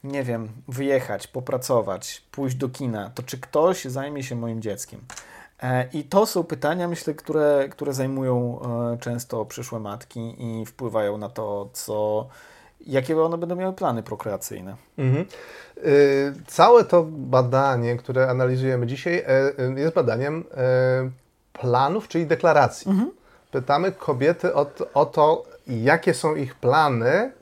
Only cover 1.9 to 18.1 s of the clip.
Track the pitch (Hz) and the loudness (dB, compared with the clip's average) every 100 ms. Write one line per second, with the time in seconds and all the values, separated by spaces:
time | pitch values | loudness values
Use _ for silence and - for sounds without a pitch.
1.9 | 92 - - _ - 135 127 135 127 135 | -6 -8 -16 _ -6 -6 -4 -6 -6 -6
2.9 | 110 98 - 123 127 - 147 165 180 135 | -6 -8 -12 -12 -12 -4 2 2 2 -6
3.9 | 131 139 147 131 120 117 113 107 98 - | -8 -8 -8 -8 -6 -6 -6 -6 -8 -10
4.9 | - 123 - - - - _ 127 127 127 | -16 -18 -18 -18 -20 -20 _ -2 -2 -2
5.9 | 156 139 196 214 185 165 147 147 175 175 | -6 2 2 4 0 -4 -4 -2 -2 -2
6.9 | 170 - 151 - 156 147 143 139 - 143 | -4 -6 -8 -4 2 4 4 0 -4 -6
7.9 | 131 131 135 131 123 120 120 123 117 120 | -2 -2 -2 0 0 -2 -6 -6 -4 -4
8.9 | 120 123 120 120 117 107 - 120 117 104 | -4 -6 -8 -6 -6 -6 -8 -10 -8 -8
9.9 | 104 - 120 113 - 120 113 110 - 120 | -12 -12 -12 -12 -10 -8 -8 -10 -8 -4
10.9 | 110 104 104 101 - 107 101 101 - - | -2 -2 -4 -8 -8 -6 -6 -8 -12 -6
11.9 | 107 107 107 127 - - - - _ - | -2 0 -2 -4 -16 -20 -20 -20 _ -4
12.9 | 135 131 160 160 170 170 180 185 185 180 | -2 0 0 0 0 -4 -4 -4 -2 -2
13.9 | 117 107 107 110 95 - 95 92 110 _ | -2 -6 -8 -6 -8 -8 -12 -14 -16 _
14.9 | - 131 135 190 - - - - - 160 | -4 0 0 -2 -12 -20 -20 -20 -6 2
15.9 | 143 143 139 139 139 - - 190 240 208 | 6 6 4 0 -4 -10 4 8 8 8
16.9 | 175 160 156 131 127 123 131 139 127 117 | 4 4 -6 2 2 4 2 2 2 0
17.9 | 120 - | -2 -2